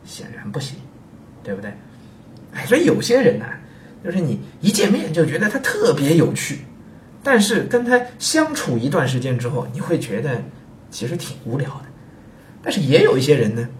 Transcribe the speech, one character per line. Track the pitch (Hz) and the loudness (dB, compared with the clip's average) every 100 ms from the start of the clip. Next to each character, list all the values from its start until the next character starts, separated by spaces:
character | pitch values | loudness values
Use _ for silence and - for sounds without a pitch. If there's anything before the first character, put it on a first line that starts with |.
显 | - - - - | -18 -16 -16 -14
然 | - | -8
不 | - | -8
行， | - - - - - - - - | -8 -12 -18 -20 -20 -20 -20 -16
对 | - | -10
不 | 98 | -8
对？ | 101 - - - - - - - - | -10 -14 -20 -20 -20 -20 -20 -20 -16
哎， | - - | -12 0
所 | 269 | 2
以 | |
有 | 349 - | 4 2
些 | - 247 | 2 4
人 | 233 - | 4 2
呢， | - - - - - - | -6 -12 -16 -20 -20 -12
就 | 180 | -6
是 | 185 | -2
你 | 151 - - - | -2 -4 -8 -2
一 | 175 | 0
见 | 202 202 | 2 2
面 | - - | 2 0
就 | 160 | 0
觉 | 160 151 | 2 2
得 | 214 | -2
他 | 269 | -2
特 | - 415 - | -4 2 2
别 | 147 139 165 | 4 4 4
有 | 127 | 4
趣， | - - - - - - - - - | 0 -6 -8 -12 -20 -20 -20 -20 -8
但 | 277 247 | 2 4
是 | 196 220 | 4 0
跟 | - 240 | 0 0
他 | 240 247 247 - | 4 2 2 -6
相 | - 311 311 | 0 2 0
处 | - - 117 | -2 -2 -2
一 | 135 | 0
段 | 170 127 | 0 0
时 | 127 | -2
间 | 127 120 | -2 -2
之 | 120 | -2
后， | 123 107 | -4 -6
你 | 160 | -8
会 | - 165 | -2 -2
觉 | - - | -2 -4
得 | 143 117 - - - - - | -4 -4 -8 -16 -20 -20 -18
其 | - 131 | -10 -6
实 | 170 | -6
挺 | - - | -8 -12
无 | - 127 | -6 -6
聊 | - | -6
的。 | - - - - - - - - - | -8 -16 -20 -20 -20 -20 -20 -20 -10
但 | - | -6
是 | - | -2
也 | 135 - | 4 6
有 | 415 127 | 6 4
一 | |
些 | 131 143 | 4 4
人 | 107 | 2
呢 | 113 120 | -2 -6